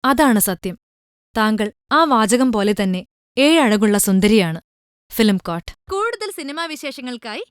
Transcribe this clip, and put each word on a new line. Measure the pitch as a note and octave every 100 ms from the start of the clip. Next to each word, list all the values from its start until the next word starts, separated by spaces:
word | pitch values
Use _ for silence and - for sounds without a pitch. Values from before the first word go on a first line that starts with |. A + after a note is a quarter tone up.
| B3+
അതാണ് | C4 C#4+ G#3+
സത്യം. | F#3+ F3+ F#3+ - _ _ _ _ _ A3+
താങ്കൾ | G#3+ A3 G#3 - _
ആ | D4
വാചകം | D#4+ A#3+ G#3+ A#3+ C4
പോലെ | A3 G3+
തന്നെ | G#3 G3 F#3 - _ _ -
ഏഴഴകുള്ള | C#4 E4 B3+ G#3 G#3+ G3+
സുന്ദരിയാണ്. | G3+ F#3+ G#3 A3 E3+ E3 _ _ _ _ _
ഫിലിം | - A3 F#3+
കോട്ട്. | - E3+ - - -
കൂടുതൽ | G4 A4+ G4+ G#4+
സിനിമാ | F#4 C#4+ D4+ E4
വിശേഷങ്ങൾക്കായി | D#4 D4 C4+ B3+ A#3+ A#3 A3+ A#4